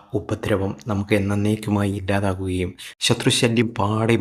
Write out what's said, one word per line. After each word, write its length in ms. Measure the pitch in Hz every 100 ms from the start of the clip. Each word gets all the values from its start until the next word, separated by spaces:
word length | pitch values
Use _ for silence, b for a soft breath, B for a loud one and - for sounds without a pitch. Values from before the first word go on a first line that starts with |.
| - 107
ഉപദ്രവം 540 | - 107 - 101 98 - 123
നമുക്ക് 240 | 101 104 104
എന്നേക്കുമായി 720 | 98 104 104 107 104 101 101 101
ഇല്ലാതാകുകയും 720 | 95 98 101 95 95 90 90 - B B -
ശത്രുശല്യം 640 | 117 135 - 120 113 117 -
പാടെ 400 | 101 110 113 113